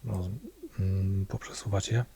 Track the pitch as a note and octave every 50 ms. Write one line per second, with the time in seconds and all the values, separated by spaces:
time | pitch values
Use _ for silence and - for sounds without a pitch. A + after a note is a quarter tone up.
0 | - A#2 G2+ F#2 F2+ F2+ G2+ C#3+ - - - - - D#4+ - - F#2+ F#2+ F#2+ F#2+
1 | F#2+ F#2+ G2 G2 F#2+ - - A2+ - - - - - G#2+ G2 G2 - - A2+ A#2
2 | A#2+ - -